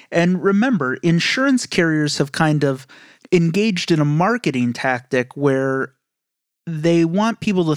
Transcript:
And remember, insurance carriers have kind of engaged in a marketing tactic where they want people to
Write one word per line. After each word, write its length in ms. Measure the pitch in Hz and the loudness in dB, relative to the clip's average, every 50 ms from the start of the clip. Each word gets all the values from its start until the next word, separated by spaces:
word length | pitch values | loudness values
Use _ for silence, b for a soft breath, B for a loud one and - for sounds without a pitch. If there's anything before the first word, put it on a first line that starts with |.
| B B | B B
And 320 | B 170 170 180 185 170 143 | B 0 2 2 0 0 0
remember, 520 | 196 202 202 240 269 247 160 135 127 127 | 0 0 2 2 0 0 0 -2 -2 -4
insurance 680 | - - 170 170 170 - - - 262 269 277 262 240 - | -2 0 0 0 2 0 -2 -2 0 0 2 0 0 -2
carriers 520 | - - 190 170 160 156 151 151 147 - - | -2 -2 0 0 2 2 0 0 0 0 -2
have 160 | 143 139 - | -4 -2 0
kind 320 | - 160 151 151 147 143 | 0 2 2 2 2 0
of 220 | 139 135 131 - - B B B B B B B B | -2 -2 -4 -8 -16 B B B B B B B B
engaged 580 | 185 180 170 165 160 202 214 226 190 175 - - | 0 2 2 2 0 0 0 0 -2 -2 -2 0
in 120 | 170 156 | 0 2
a 40 | 147 | 2
marketing 680 | 147 147 160 180 214 240 233 - 165 131 123 123 120 117 | 2 2 2 2 0 0 -2 -2 -2 -2 0 -2 -2 -2
tactic 640 | - - 131 127 123 127 - 135 127 123 131 - 139 | -2 -2 -2 -2 -4 -4 -4 -2 -2 -2 -4 -4 -2
where 560 | 143 139 135 135 135 135 131 131 - - _ _ _ _ _ _ _ _ _ _ _ _ _ _ - | 0 0 2 2 0 -2 -2 -4 -6 -8 _ _ _ _ _ _ _ _ _ _ _ _ _ _ -12
they 400 | 170 165 151 151 170 170 170 165 | -10 -6 -2 0 2 2 4 2
want 340 | 165 170 202 214 233 214 - | 2 2 0 0 0 -2 -4
people 240 | - 220 190 180 170 | -2 -2 0 0 0
to 100 | 156 151 | 0 -2